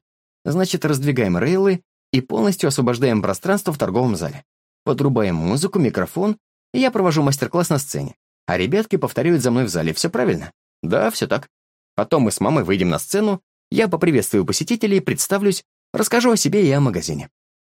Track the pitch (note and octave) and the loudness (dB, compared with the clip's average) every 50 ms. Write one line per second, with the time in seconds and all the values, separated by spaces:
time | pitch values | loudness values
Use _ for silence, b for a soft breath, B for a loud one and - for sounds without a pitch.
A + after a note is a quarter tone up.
0 | _ _ _ _ _ _ _ _ _ - C#3+ F3+ F#3+ F#3 - F3+ - D#3 D3 C3+ | _ _ _ _ _ _ _ _ _ -4 -2 -2 -2 -2 -2 -2 0 0 0 0
1 | C3+ C#3+ C#3+ B2+ A#2 F#2+ F2 F2 G2+ C#3 F3+ F#3+ G3 G3 F#3 F3+ - _ _ _ | 0 0 0 0 0 0 2 0 2 2 2 2 2 2 0 0 -4 _ _ _
2 | _ _ - B2+ B2 - - A3 A3+ G3+ F#3 - - D3 C#3 - B2+ A#2+ B2 A#2 | _ _ -2 -2 -2 -2 -2 0 0 0 0 0 0 0 0 0 0 0 0 2
3 | C3+ C3 A#2 G#2+ G2+ G2 G2 - - F3 G3 G3+ - G3 D#3 C#3 A#2 F#2 F#2 A2+ | 2 2 2 2 0 0 -2 -2 -2 -2 -2 0 0 -4 -4 -2 -4 -2 0 0
4 | B2+ B2+ G#2 E2 E2+ D2 C#2+ - - _ _ _ _ _ _ _ _ - C#3 A#2 | 0 0 0 -2 -4 -6 -8 -10 -16 _ _ _ _ _ _ _ _ -4 -2 0
5 | C#3 C#3+ C3 A#2 G#2+ G2 F2 E2 D#2+ F2 G#2 C#3 E3 G3 - G3 D#3 A2+ - G#2 | 0 2 2 2 2 2 0 0 0 0 0 0 -2 -2 0 0 0 2 2 0
6 | F2+ - - D#3+ F#3 G#3 G#3+ - _ _ _ _ _ _ - B3 C4 C4 B3 A3 | -2 -2 -2 -2 -2 -2 -2 -4 _ _ _ _ _ _ -2 0 0 0 2 2
7 | F#3+ F3+ D#3 D#3+ D3 C#3 C#3 - - A#2 - E3+ F3 - E3 C3+ - - - D2 | 2 2 2 2 2 2 0 0 -2 -2 0 -2 0 0 0 -2 -2 -4 -6 -8
8 | C#2+ - - - _ _ _ _ _ - E2+ F#2 F2+ A2 D#3+ G#3 A3 - - F#3 | -8 -8 -10 -16 _ _ _ _ _ -4 -2 0 0 0 0 0 0 0 -2 -2
9 | - A#2+ - - B2 E3 F3 D3+ A#2 B2+ A#2 B2 C3 G#2+ E2 E2+ D#2+ D#2+ D#2+ - | -2 -2 -2 -2 0 2 2 2 2 2 2 2 0 0 -2 -2 -2 -2 -2 -2
10 | - E3+ F3+ A3+ F#4 G3 F#2+ D#2+ - - - _ _ _ _ _ - - - C3 | -4 -4 -2 -2 0 0 0 -2 -4 -10 -16 _ _ _ _ _ -4 -2 0 0
11 | - A3+ A3 - - C#3 - - C#3 - _ _ _ _ _ _ _ _ _ - | 0 0 0 -2 -2 -2 -2 -4 -4 -8 _ _ _ _ _ _ _ _ _ -4
12 | G2+ - - D#3 B2+ G#2+ - - F#2+ G#2 D#3 D#3 G#2 E2 G2 F#2+ F#2 F2+ D#2+ - | -2 0 2 2 2 2 0 0 0 0 2 0 2 2 2 2 2 2 0 -2
13 | - - - G3 G#3+ G#3+ G3 F#3 - _ _ _ _ _ - G#3 A3 G#3 F3+ D#3+ | -2 -2 -2 0 0 0 0 -2 -6 _ _ _ _ _ -2 0 0 0 0 0
14 | F3+ E3+ D#3 A#2 G2 - - G#2 F#2 D#2+ F#2+ - D#3+ - A#3+ A3+ - G#3+ G3 F#3+ | 2 2 2 2 2 2 0 0 0 0 -2 -4 -2 -2 -2 0 0 2 2 0
15 | - - A3 D3+ - - G3 G3 G3+ G3+ F#3 - - _ _ _ _ _ - - | 0 0 -2 -2 -2 -2 -2 0 0 0 0 -2 -6 _ _ _ _ _ -4 -4
16 | A3 - - A#3+ A#3 B3+ A3+ G3+ - C#3 - G#3 G3 D3 C3+ C#3+ C#3+ B2+ G2+ F2 | -2 0 0 2 2 2 2 2 2 2 2 2 4 4 4 4 2 2 0 -2
17 | - - D#2 C#2+ C#2 - _ _ _ _ _ _ | -4 -4 -6 -8 -8 -12 _ _ _ _ _ _